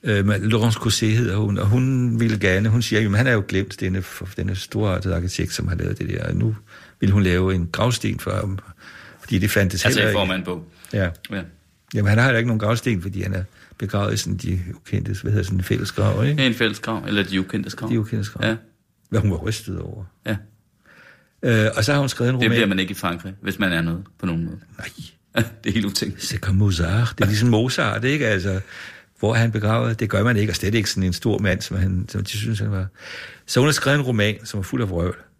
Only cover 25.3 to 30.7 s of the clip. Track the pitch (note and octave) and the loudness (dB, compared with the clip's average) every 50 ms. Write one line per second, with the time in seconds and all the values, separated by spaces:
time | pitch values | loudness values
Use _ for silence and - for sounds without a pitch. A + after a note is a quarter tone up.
25.3 | _ - A2 - - - - - F#2+ A#2 G2+ G2+ G2 - - G#2 G2 - - - | _ -2 -2 -2 -4 -10 -6 -4 -2 -2 -2 -2 -2 -2 -4 -4 -6 -8 -8 -6
26.3 | - F#2+ - G2 G2 F#2+ G#2 G2+ F#2 E2 E2+ E2 F2+ A2 A#2+ A2+ - - A2+ G2+ | -6 -4 -2 0 2 4 4 4 2 2 0 0 2 2 0 0 0 0 0 0
27.3 | G#2+ G#2 A2 B2 A2+ G#2+ A#2 C3 C3 - D#3 A2 - - A2 B2+ C#3+ D#3 C#3+ A#2 | 2 2 4 4 4 4 2 2 0 0 -2 -2 -2 -2 -2 0 0 0 0 0
28.3 | G#2+ F#2+ F2 - F#2 F#2+ G2 - - - - - - - - _ _ _ - G#2 | 0 0 0 -2 -2 -2 -4 -8 -14 -18 -18 -18 -18 -20 -20 _ _ _ -2 0
29.3 | A#2 A#2 A#2 A#2 G#2+ A2 G#2 G#2 A2 A#2 A#2+ A#2 A2+ A2 A#2+ G#2 G#2+ G2 G#2 A#2+ | 2 2 2 2 0 0 0 0 0 2 0 0 -2 -2 -2 0 0 2 2 2
30.3 | B2 G2+ G#2 G#2+ E2+ - - F#2+ | 4 2 2 0 0 -2 -2 0